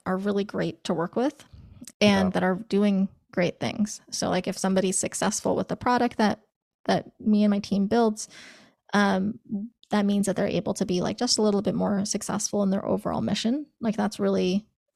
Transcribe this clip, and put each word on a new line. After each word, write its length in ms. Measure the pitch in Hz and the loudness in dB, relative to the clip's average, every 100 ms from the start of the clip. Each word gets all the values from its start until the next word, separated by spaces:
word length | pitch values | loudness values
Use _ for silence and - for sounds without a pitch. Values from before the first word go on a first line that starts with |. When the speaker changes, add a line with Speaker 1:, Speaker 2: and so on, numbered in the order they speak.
| - | -6
Speaker 1:
are 120 | 185 | -4
really 260 | 202 202 202 | -2 -2 -4
great 380 | 190 170 - - | -4 -6 -6 -4
to 80 | |
work 220 | 165 170 226 | -4 -2 -2
with 300 | 277 - - - - - - - | -2 -4 -16 -20 -20 -20 -20 2
and 260 | 208 196 185 | 4 4 2
Speaker 2:
Yeah. 20 | |
Speaker 1:
that 120 | 180 | 2
are 120 | 185 190 - | 0 -2 -2
doing 400 | 196 208 190 190 - _ | 2 2 2 0 -4 _
great 280 | - 175 - | -2 -2 -2
things. 420 | 117 - 208 - - | -6 -2 -4 -4 -10
So, 200 | - 180 | -4 -2
like, 180 | 180 185 | -2 -2
if 100 | 185 | -2
somebody's 400 | 190 190 185 - | 0 2 2 0
successful 580 | - - 196 - 190 - | -4 -2 -2 0 -2 -2
with 120 | - | -2
the 80 | - | -2
product 420 | 247 247 240 - | 0 2 2 2
that, 240 | 208 - _ _ _ _ - | 0 0 _ _ _ _ -2
that 260 | 190 - - | -2 -2 -4
me 240 | 214 208 | 2 4
and 80 | 208 | 4
my 80 | 202 | 2
team 280 | - 196 196 | 0 0 2
builds, 420 | 233 226 214 - - - - - _ _ | 4 2 0 -10 -16 -20 -20 -20 _ _
um, 460 | 202 202 190 202 - - 202 233 - _ | 0 2 2 -2 -6 -8 -8 -8 -14 _
that 140 | 208 202 | 0 2
means 200 | 202 196 | 2 0
that 100 | 185 | 0
they're 120 | 202 | 0
able 260 | 175 208 196 | 0 -2 -2
to 100 | 190 | 0
be, 160 | 180 | 0
like, 160 | - 208 | -2 -2
just 200 | 240 - | 0 2
a 40 | |
little 200 | 214 202 | 2 2
bit 140 | 202 - | 0 0
more 300 | 185 202 202 | 0 0 -2
successful 580 | 208 - 208 - 208 | -4 -4 -4 -2 0
in 60 | 196 | 0
their 160 | 196 - | 0 0
overall 360 | 190 - - | -2 -2 -2
mission. 460 | 220 202 226 285 285 _ | -2 -2 0 -2 -6 _
Like, 180 | 226 208 | -4 -2
that's 220 | 208 - | -2 -2
really, 460 | 196 190 185 196 - _ _ | 0 0 0 0 -4 _ _